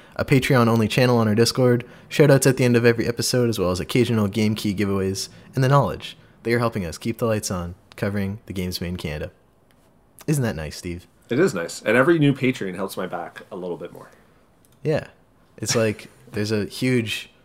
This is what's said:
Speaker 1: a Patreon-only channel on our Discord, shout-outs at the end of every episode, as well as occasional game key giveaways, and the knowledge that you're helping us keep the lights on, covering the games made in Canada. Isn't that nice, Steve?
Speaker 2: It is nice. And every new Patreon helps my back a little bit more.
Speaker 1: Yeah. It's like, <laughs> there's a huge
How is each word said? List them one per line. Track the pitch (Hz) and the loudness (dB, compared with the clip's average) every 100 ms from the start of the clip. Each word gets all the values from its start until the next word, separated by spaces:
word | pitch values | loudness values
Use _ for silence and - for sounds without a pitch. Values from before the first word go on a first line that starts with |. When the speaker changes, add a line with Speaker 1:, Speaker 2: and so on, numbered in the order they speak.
| - - | -12 -8
Speaker 1:
a | - | 2
Patreon-only | 135 - 131 113 113 104 | 2 4 4 4 4 2
channel | - 123 120 | 2 4 4
on | 110 | 4
our | 107 | 4
Discord, | 117 - 127 120 - - - | 2 4 4 2 0 -16 -4
shout-outs | - 143 139 139 | 4 6 6 4
at | 131 | 4
the | 123 | 4
end | 120 | 4
of | |
every | 120 113 113 | 4 2 0
episode, | 117 117 127 120 | -4 -2 0 0
as | 107 | 0
well | 90 | -2
as | 90 | -2
occasional | 80 123 117 113 101 | 0 0 2 2 0
game | 110 107 107 | 0 0 0
key | 107 95 | -2 -2
giveaways, | 101 98 95 98 - - - 131 | -2 0 -2 -4 -8 -14 -8 0
and | |
the | 131 | 4
knowledge | 143 104 - - - - _ | 4 2 -2 -12 -18 -20 _
that | 113 | -2
you're | 120 | 0
helping | 117 113 85 | 0 -2 -6
us | - | -6
keep | 113 110 | -6 -2
the | 117 | -2
lights | 107 - | -2 -2
on, | 92 87 90 _ - | -6 -8 -12 _ -8
covering | 104 101 98 107 - | -4 -2 -4 -6 -10
the | |
games | 92 90 90 | -8 -6 -6
made | 87 | -8
in | 92 | -6
Canada. | 80 76 - - _ _ _ _ _ _ _ - - | -8 -8 -10 -14 _ _ _ _ _ _ _ -10 -4
Isn't | 147 | -2
that | 113 76 | -2 -4
nice, | 78 - | -8 -10
Steve? | 90 87 - _ - | -10 -10 -14 _ -4
Speaker 2:
It | 120 | 0
is | 185 | 0
nice. | 95 82 - | 0 -8 -6
And | 110 117 | 0 2
every | 143 170 | 4 4
new | 143 | 2
Patreon | 135 127 127 98 90 | 2 -2 -2 -6 -6
helps | 95 - | -8 -8
my | 92 | -8
back | 87 80 - - | -8 -12 -16 -16
a | 98 | -12
little | 90 82 | -10 -10
bit | 87 | -12
more. | - - - _ _ _ _ _ _ | -16 -20 -20 _ _ _ _ _ _
Speaker 1:
Yeah. | 143 147 - _ _ _ _ - | -4 -4 -6 _ _ _ _ -10
It's | 110 120 | -4 0
like, | 110 104 - _ | 0 -2 -10 _
<laughs> | - | -10
there's | 101 104 | -6 -2
a | 107 95 | -2 -4
huge | - 127 123 107 - - _ | -4 0 0 0 -6 -10 _